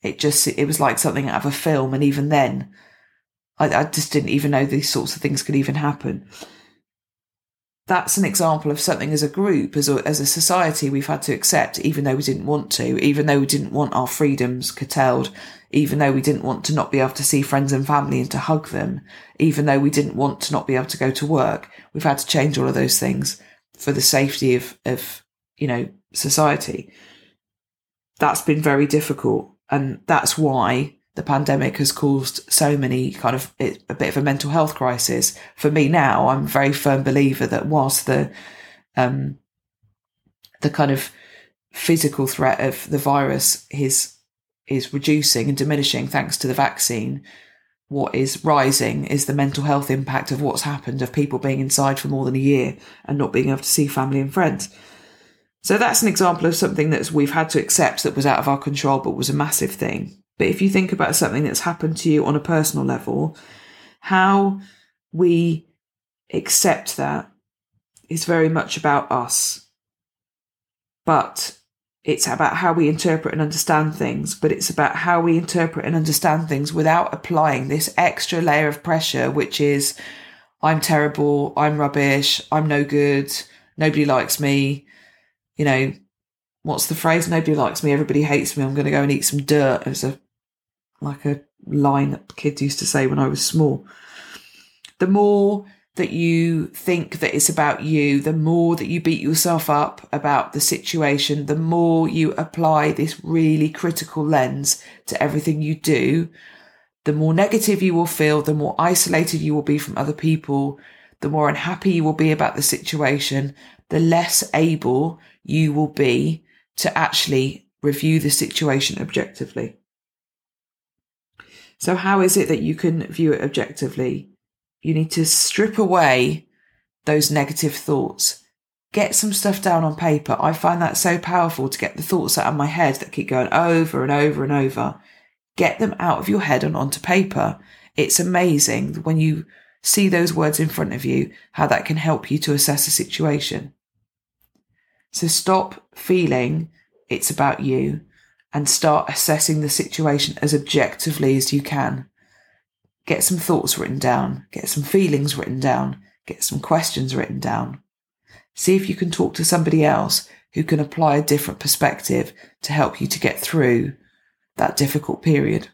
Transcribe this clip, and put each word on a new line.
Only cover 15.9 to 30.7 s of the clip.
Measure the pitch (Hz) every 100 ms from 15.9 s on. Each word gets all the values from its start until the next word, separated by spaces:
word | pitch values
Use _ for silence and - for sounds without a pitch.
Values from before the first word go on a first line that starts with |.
| 147
though | 143
we | 135
didn't | 135 147
want | - 127 -
to |
not | 151 -
be | 139
able | 131
to | -
see | 139 143
friends | 139 139 139
and | 139 139
family | 147 139 135
and | 127
to | 139
hug | 135 156 156
them, | - - - - - - _
even | 160 143 147
though | 139
we | 143
didn't | 143 143 -
want | 143 185
to | -
not | 147 -
be | 131
able | 143
to | -
go | 131
to | 135 147
work. | 156 127 - - - -
We've | 151
had | 156 139
to | -
change | 160 143 139
all | 131
of |
those | 135 131 -
things | 131 131 139 - - _ _ _
for | -
the | 139
safety | 127 135 139 139 135 123
of, | 123 - -
of, | 127 - - _ _ _ _
you | 147
know, | 120 - - _
society. | - 147 135 151 147 - - - - - - _ _ _ _ _ _ _ _ _ _
That's | 147 -
been | - 151
very | 151 139 143
difficult. | 147 151 139 123 107 - _ _
And | 143 135 - -
that's | 151 - -
why | 156 131 98